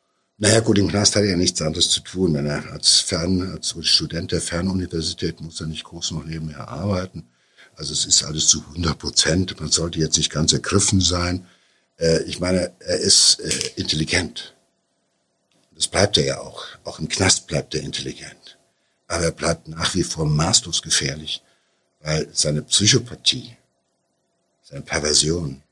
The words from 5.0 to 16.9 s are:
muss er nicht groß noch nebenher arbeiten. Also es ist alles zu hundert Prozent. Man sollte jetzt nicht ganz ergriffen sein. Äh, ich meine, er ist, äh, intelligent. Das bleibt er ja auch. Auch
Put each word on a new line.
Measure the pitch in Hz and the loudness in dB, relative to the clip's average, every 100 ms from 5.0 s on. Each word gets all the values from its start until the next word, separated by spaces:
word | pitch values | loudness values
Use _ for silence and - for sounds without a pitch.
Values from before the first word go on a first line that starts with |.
| 82 - 87 80 | -4 -4 -4 -6
muss | 80 - | -10 -8
er | 80 | -8
nicht | 78 | -8
groß | - 85 - | -10 -10 -8
noch | 82 | -6
nebenher | 78 80 80 71 - | -8 -8 -8 -10 -10
arbeiten. | 71 95 95 92 - - _ _ _ - | -6 -2 -2 -2 -10 -16 _ _ _ -20
Also | - 78 | -14 -6
es | 78 85 | -4 2
ist | - | 2
alles | 71 76 - | 2 0 2
zu | 78 - | 2 -2
hundert | 78 85 71 | -2 -2 -2
Prozent. | 76 - 76 87 92 - | -2 0 4 4 0 -4
Man | 78 | -2
sollte | - 85 82 | -2 0 -2
jetzt | 78 82 | 0 2
nicht | 73 | 0
ganz | 73 80 | 0 2
ergriffen | 67 - 95 - 98 | 2 2 2 4 4
sein. | 87 90 87 90 - _ _ _ _ - | 2 2 0 -4 -6 _ _ _ _ -2
Äh, | 82 82 | 2 2
ich | - - | 0 -4
meine, | 90 92 - - | 0 0 0 -6
er | - 90 | -4 -2
ist, | - - - - | 4 4 4 2
äh, | 80 - - | 0 -2 -4
intelligent. | - - 76 78 85 82 - - - _ _ _ _ _ _ _ _ _ _ _ | -4 -4 -2 0 0 -2 -6 -16 -18 _ _ _ _ _ _ _ _ _ _ _
Das | - - | -6 -4
bleibt | 87 101 - | 0 2 2
er | |
ja | 69 65 | 2 -2
auch. | - - - - | -8 -14 -16 -16
Auch | - | -14